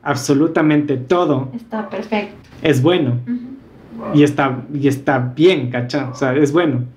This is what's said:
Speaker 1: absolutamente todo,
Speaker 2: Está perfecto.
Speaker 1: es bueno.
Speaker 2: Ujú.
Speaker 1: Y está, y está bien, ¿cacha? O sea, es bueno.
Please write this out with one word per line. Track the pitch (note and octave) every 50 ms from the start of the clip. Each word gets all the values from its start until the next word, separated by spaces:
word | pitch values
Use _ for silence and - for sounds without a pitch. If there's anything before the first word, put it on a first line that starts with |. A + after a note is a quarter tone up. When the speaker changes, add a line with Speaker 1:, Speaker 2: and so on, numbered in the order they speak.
| -
Speaker 1:
absolutamente | C#3 C#3+ C3+ - - C#3+ C3+ D#3 E3 E3 F3 D#3+ D3+ D3+ D3 D3 C#3+ C#3
todo, | B2+ B2 - F3+ F3 F3+ D#3 C#3+ B2+ B2+ - -
Speaker 2:
Está | A#3 - - - A3 G#3 -
perfecto. | - F#3+ F#3+ - A3+ G#3 G#3 - - - - - - - -
Speaker 1:
es | D#3+ C#3+ B2 B2+
bueno. | D#3+ F3+ F3+ D3+ B2+ A#2+ B2 -
Speaker 2:
Ujú. | - A#3+ B3 - - - - - - - - - - - - - - - D3
Speaker 1:
Y | D3
está, | D3 - - C#3+ C3+ B2+ B2 - - D3
y | C#3+ C3+ C#3
está | B2+ - - - C#3 B2+ B2 B2 B2
bien, | D3+ D#3 F3+ F#3+ D#3 B2 B2
¿cacha? | B2 B2 B2 B2 - D3 C3 B2+
O | B2
sea, | - C#3+ C3 B2+
es | C#3 D3+ C#3 C#3+
bueno. | E3+ F3 D#3 C3 B2 A#2+ A#2+ -